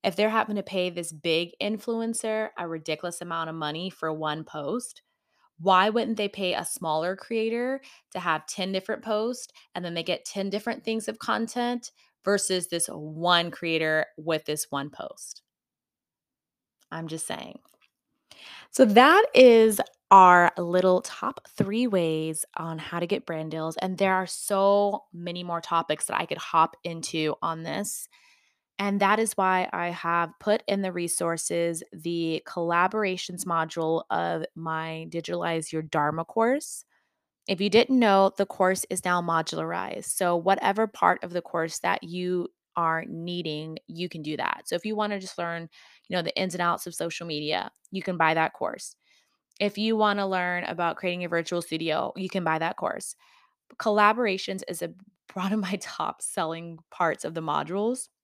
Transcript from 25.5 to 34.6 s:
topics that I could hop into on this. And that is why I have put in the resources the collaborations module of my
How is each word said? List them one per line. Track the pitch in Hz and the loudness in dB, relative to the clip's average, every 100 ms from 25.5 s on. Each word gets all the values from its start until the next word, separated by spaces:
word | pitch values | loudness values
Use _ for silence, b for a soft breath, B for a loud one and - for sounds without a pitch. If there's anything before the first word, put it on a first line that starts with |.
| 170 | -6
topics | - 165 165 151 - | 0 -2 0 -4 -2
that | - | -2
I | 170 | -2
could | 151 | -6
hop | - 165 165 - | 0 4 4 0
into | 170 165 - 165 156 - | -10 -8 -6 -2 -2 -2
on | 165 160 | -4 -4
this. | 165 165 202 - - b b b b b _ - | -6 -6 -6 -8 -14 b b b b b _ -4
And | 202 196 | -2 2
that | 196 214 | 4 4
is | 220 | 2
why | - 185 185 185 | 2 2 2 0
I | - 175 | -2 -4
have | 175 165 170 170 - | -4 -2 0 0 -4
put | - 220 - | 0 0 2
in | 196 | -2
the | 190 | -2
resources | 175 170 - 170 165 - 170 170 165 - | -4 -4 -2 -2 -2 -2 -2 0 -4 -10
the | - 165 170 165 156 - | -10 -6 -2 -2 -4 -6
collaborations | - 170 170 185 214 202 180 - 175 | -4 0 2 2 0 -2 -4 -8 -10
module | 180 165 160 165 160 165 - | -2 -2 -2 -2 0 -2 0
of | 170 170 165 156 | -2 0 -2 -6
my | - | -8